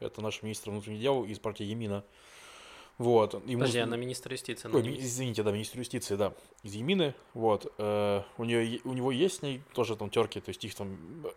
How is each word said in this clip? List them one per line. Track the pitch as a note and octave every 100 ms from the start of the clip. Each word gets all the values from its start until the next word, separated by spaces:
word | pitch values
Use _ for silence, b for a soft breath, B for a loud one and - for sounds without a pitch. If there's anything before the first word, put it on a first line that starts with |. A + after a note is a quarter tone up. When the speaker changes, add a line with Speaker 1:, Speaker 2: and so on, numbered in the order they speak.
Speaker 1:
это | A2 -
наш | G#2+ -
министр | G#2+ G#2+ -
внутренних | G#2 G#2 G#2+
дел | B2+ C3+
из | G#2+ G2+
партии | A2+ G2+ G#2
Йемина. | A2 A2 G2+ G2 B B B B B B B B -
Вот. | A#2+ A#2 G#2 G#2+ G#2+
Ему | A#2+
Speaker 2:
Подожди, | B2+ A#2+
Speaker 1:
с- |
Speaker 2:
она | A#2 A#2
министр | B2+ B2+ -
юстиции, | B2+ - A#2 A#2
она | B2+
Speaker 1:
Ой, |
Speaker 2:
не | A#2
Speaker 1:
ми-, |
Speaker 2:
министр. | C3+ C3
Speaker 1:
извините, | A#2+ C3 G#2+
да, | G#2+
министр | G2+ G#2+ A#2+
юстиции, | B2 B2 - G2
да, | G2+ - B -
из | G#2
Йемины. | G2+ B2+ G3 D3+ - -
Вот. | A#2+ A2+ G2+ - -
Э, | G#2+ G#2 G#2 G2+ G2 -
у |
нее | A#2 A#2
е-, | A2+ A#2
у | C3
него | B2+ B2+
есть | B2+ F#3 F#3
с |
ней | C#3+ C3 -
тоже | - A2+ G#2+
там | G2+
терки, | A#2 A2 G#2
то | -
есть | F#2
их | A2 -
там | G2 F#2+ E2 D#3 D3